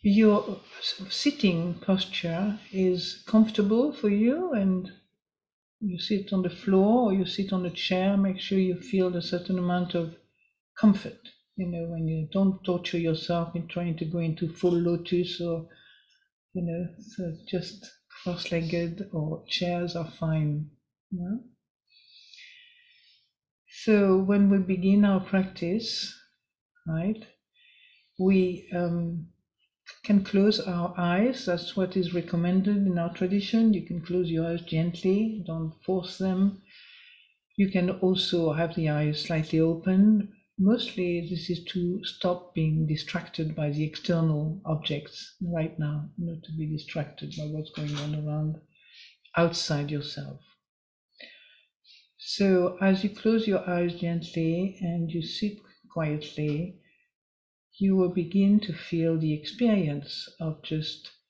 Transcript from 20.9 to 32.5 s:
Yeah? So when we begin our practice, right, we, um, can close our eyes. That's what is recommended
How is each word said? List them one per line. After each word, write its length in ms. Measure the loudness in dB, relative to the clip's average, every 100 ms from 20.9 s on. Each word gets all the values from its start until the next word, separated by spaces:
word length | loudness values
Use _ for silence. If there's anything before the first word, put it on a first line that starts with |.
| _ _
Yeah? 260 | -8 -6 -6 -8 _ _ _ _ _ _ -20 -20 -20 -20 -20 -20 _ _ _ _ _ _ _ _ _ _ -8
So 340 | 2 4 6 4
when 320 | 4 4 6
we 80 | 4
begin 480 | 2 0 4 6 6
our 140 | 4
practice, 920 | 2 0 0 -4 -2 -2 -4 -8 -10 -14 _ _ _ _ _ _ -6
right, 360 | -2 -2 -4 -8 _ _ _ _ _ _ _ _ _
we, 500 | 4 4 4 -2 -6
um, 540 | -2 -2 -2 -2 -6 -10 _ _ _ _ _ -20 -20
can 200 | 4 4
close 360 | 4 4 4 4
our 340 | 0 -2 -4 -2
eyes. 480 | 0 4 2 0 -2
That's 300 | -2 -2 -2
what 200 | 0 0
is 180 | 0
recommended 640 | -2 -2 0 2